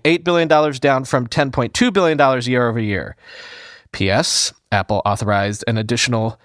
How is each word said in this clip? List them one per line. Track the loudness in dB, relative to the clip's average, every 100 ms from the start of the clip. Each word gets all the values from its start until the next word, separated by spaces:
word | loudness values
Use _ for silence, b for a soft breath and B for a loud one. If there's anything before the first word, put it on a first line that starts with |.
eight | 0 0
billion | 2 0 4
dollars, | 4 2 0
down | 0 0
from | 0 -2 0
ten | -2 0
point | -2 -2
two | 0 0
billion | 2 2 4
dollars | 4 2 0
year | 0 0
over | 0
year. | -2 -4 -6 -14 B B B B B B B
P | -2 0
S, | 2 0 -2 -4 -8 _
Apple | -2 0 -2
authorized | 0 -2 0 0 -2 -4 -4
an | -2
additional | -2 -2 -2 -2 -4 -6